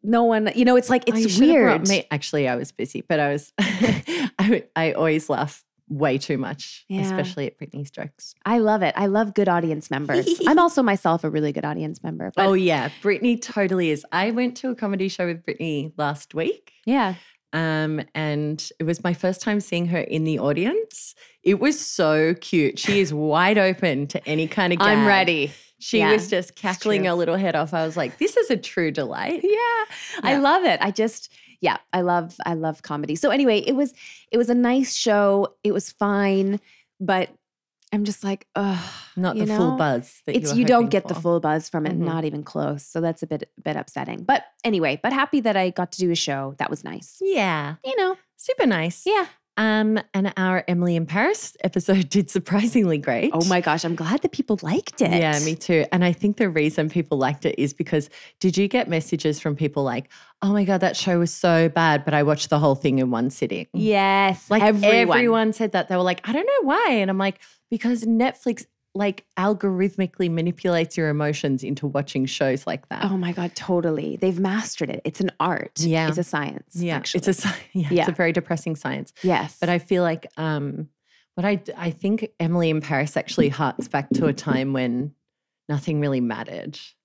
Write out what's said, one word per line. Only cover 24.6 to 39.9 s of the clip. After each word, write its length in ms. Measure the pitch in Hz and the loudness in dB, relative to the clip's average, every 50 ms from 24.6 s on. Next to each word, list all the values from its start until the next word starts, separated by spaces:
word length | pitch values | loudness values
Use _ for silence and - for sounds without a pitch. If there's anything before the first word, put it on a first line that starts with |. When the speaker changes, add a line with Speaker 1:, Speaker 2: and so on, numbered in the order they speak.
| 190 180 175 | 2 2 2
Speaker 2:
of 60 | 175 | 4
Speaker 1:
I'm 180 | 196 202 214 214 | 4 4 4 4
Speaker 2:
gag. 80 | 214 208 | 6 6
Speaker 1:
ready. 440 | 202 190 190 175 170 156 139 143 139 - - _ _ _ | 6 4 4 2 2 0 -2 -4 -6 -12 -20 _ _ _
Speaker 2:
She 220 | - - - 220 | -8 0 2 2
Speaker 1:
Yeah, 140 | 208 156 214 | 4 4 4
Speaker 2:
was 160 | 214 180 196 | 2 2 0
just 220 | - 180 180 - | -2 -2 -2 -4
Speaker 1:
it's 80 | _ - | _ -6
Speaker 2:
cackling 400 | - 196 190 180 - 214 208 196 | -4 -4 -4 -2 -2 0 0 2
Speaker 1:
true. 80 | 190 185 | 2 0
Speaker 2:
her 60 | 170 | 0
little 200 | 175 170 160 165 | 0 0 0 0
head 180 | 190 196 180 165 | 0 0 0 0
off. 180 | 156 160 151 165 | 0 -2 -2 -2
I 120 | 165 160 | -2 -2
was 100 | 160 160 175 | -2 -2 -4
like, 200 | 147 127 - - | -4 -4 -4 -2
"This 200 | 302 415 - 494 | -2 0 2 2
is 120 | 440 - | 2 2
a 80 | 262 190 | 0 -2
true 340 | - - - - 170 156 | -2 -6 -4 -2 -2 0
delight." 500 | 143 156 139 113 - - 95 - 330 - - | 0 -2 -4 -4 -4 -6 -4 -4 -4 -2 0
Speaker 1:
Yeah. 400 | 370 415 440 480 480 466 453 440 - - - - - - - - | 0 2 2 0 0 0 -2 -4 -6 -8 -16 -14 -12 -10 -4 0
I 80 | 240 277 | 0 2
Speaker 2:
Yeah. 60 | 285 | 4
Speaker 1:
love 240 | 277 277 320 381 370 | 4 4 4 4 4
it. 160 | 269 180 - | 2 2 2
I 80 | - 196 | 0 -4
just, 400 | 196 - 214 233 226 - - - _ - - - - _ | 0 -2 -2 -2 -2 -8 -16 -20 _ -20 -20 -20 -14 _
yeah, 160 | - 160 - - _ _ - | -2 -2 -2 -2 _ _ -2
I 60 | 185 | -2
love, 340 | 180 175 175 175 165 170 175 - - | 0 2 0 0 -2 -4 -10 -8 -6
I 80 | - 170 | -6 -4
love 260 | 160 160 160 156 - | -4 -4 -6 -6 -8
comedy. 340 | - - 147 147 147 - 151 | -10 -10 -8 -6 -4 -6 -4
So 140 | 160 - 285 | -2 0 0
anyway, 300 | 208 269 285 254 220 208 | 2 4 4 4 2 2
it 140 | - - 277 | 2 0 0
was, 180 | 254 285 254 - _ - - - - _ _ | 0 0 -2 -4 _ -20 -20 -20 -20 _ _
it 60 | - 233 | 0 0
was 120 | 240 214 | 2 4
a 60 | 240 | 2
nice 400 | 247 240 240 247 269 262 247 - | 2 4 4 4 2 0 0 -2
show. 580 | - - 233 208 208 202 202 196 202 202 - _ _ _ | -2 0 2 4 4 4 4 4 2 2 0 _ _ _
It 100 | 208 202 | -2 -2
was 180 | 196 190 - | 0 -2 -6
fine, 680 | - _ 208 202 202 202 202 196 196 190 196 196 202 202 _ _ _ _ _ _ _ _ | -4 _ -2 0 2 2 2 2 2 2 0 0 -2 -4 _ _ _ _ _ _ _ _
but 300 | 190 175 196 185 180 - - _ _ _ _ _ _ _ _ _ _ _ | -2 0 0 0 0 -4 -8 _ _ _ _ _ _ _ _ _ _ _
I'm 140 | - 208 208 | -4 -2 -2
just 180 | 202 202 - - | -2 -4 -4 -4
like, 240 | 196 196 196 - _ _ | -4 -6 -6 -8 _ _
"Ugh," 240 | 208 202 202 190 175 165 - - - - - _ 185 | -2 -2 -2 -2 -4 -6 -10 -14 -18 -20 -12 _ -2
Speaker 2:
Not 180 | 185 180 - | -2 -2 0
Speaker 1:
you 100 | 220 214 | 0 0
Speaker 2:
the 100 | 214 214 214 | 0 2 2
full 140 | 180 160 | 2 2
Speaker 1:
know? 60 | 160 - | 2 2
Speaker 2:
buzz 440 | 160 147 | 0 0